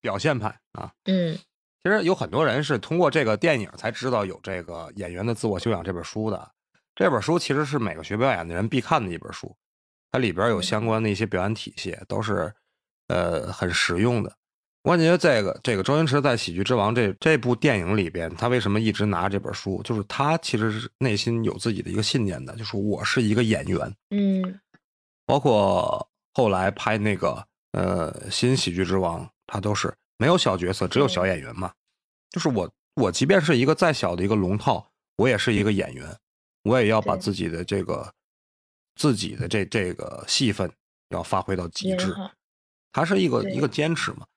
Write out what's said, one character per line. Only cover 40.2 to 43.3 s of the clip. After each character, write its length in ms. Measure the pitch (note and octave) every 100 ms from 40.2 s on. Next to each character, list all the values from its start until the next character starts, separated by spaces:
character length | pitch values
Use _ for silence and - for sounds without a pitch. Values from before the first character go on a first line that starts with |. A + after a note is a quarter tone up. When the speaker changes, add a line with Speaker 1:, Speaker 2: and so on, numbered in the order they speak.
| -
Speaker 1:
戏 260 | - C3
份 180 | G2+ F2+ - _ _ _
要 120 | F2
发 180 | E2+ F#2+
挥 140 | F#2
到 140 | F#2+ F2
极 260 | - F#3+
致。 140 | F#3 C3+
Speaker 2:
也 60 |
好。 180 | F#2 F#3+ _ _ _ _ _ _
Speaker 1:
他 140 | -
是 160 | E3 G3
一 80 |
个， 140 | F3+